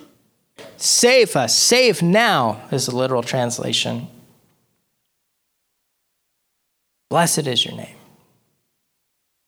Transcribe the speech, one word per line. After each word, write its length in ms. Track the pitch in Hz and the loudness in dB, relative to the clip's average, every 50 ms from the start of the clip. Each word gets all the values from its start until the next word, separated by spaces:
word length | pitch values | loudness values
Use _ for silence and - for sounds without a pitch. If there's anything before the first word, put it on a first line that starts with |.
| - _ _ _ _ _ _ _ _ _ _ - - - - | -20 _ _ _ _ _ _ _ _ _ _ -20 -20 -20 -12
Save 640 | - - - - - - 240 262 262 226 - - | -6 -2 -2 2 2 4 4 6 4 4 2 0
us! 180 | 151 120 113 - | -2 -2 0 0
Save 460 | - - - 233 254 262 233 185 - | 0 2 2 4 4 4 2 2 2
now!" 580 | 175 170 185 214 240 226 185 147 123 113 101 107 - - | 2 2 4 4 4 2 2 2 0 -2 -4 -6 -8 -6
is 180 | - 135 127 | -4 -4 -4
the 80 | - 123 | -4 -2
literal 280 | 123 127 131 131 120 117 | -2 -2 -2 -2 -4 -4
translation. 840 | - - 131 123 120 113 - 127 123 120 - - 120 117 117 139 - - - - _ _ _ _ _ _ _ _ _ _ _ _ _ _ _ _ _ _ _ _ _ _ _ _ _ _ _ _ _ _ _ _ _ _ _ _ _ _ _ _ _ _ _ _ _ _ _ _ _ _ _ _ _ _ _ _ - | -4 -4 -4 -2 -4 -4 -6 -6 -4 -4 -4 -4 -4 -6 -8 -10 -14 -18 -20 -20 _ _ _ _ _ _ _ _ _ _ _ _ _ _ _ _ _ _ _ _ _ _ _ _ _ _ _ _ _ _ _ _ _ _ _ _ _ _ _ _ _ _ _ _ _ _ _ _ _ _ _ _ _ _ _ _ -2
"Blessed 380 | 135 156 170 160 - 165 147 | 0 0 0 0 0 -2 -4
is 160 | 135 123 117 - | -2 -2 -2 -4
your 120 | - 117 | -4 -6
name." 200 | 113 - - - - - _ _ _ _ _ _ _ _ _ _ _ _ _ _ _ _ _ _ _ _ _ _ _ _ _ _ _ _ | -14 -16 -18 -20 -20 -20 _ _ _ _ _ _ _ _ _ _ _ _ _ _ _ _ _ _ _ _ _ _ _ _ _ _ _ _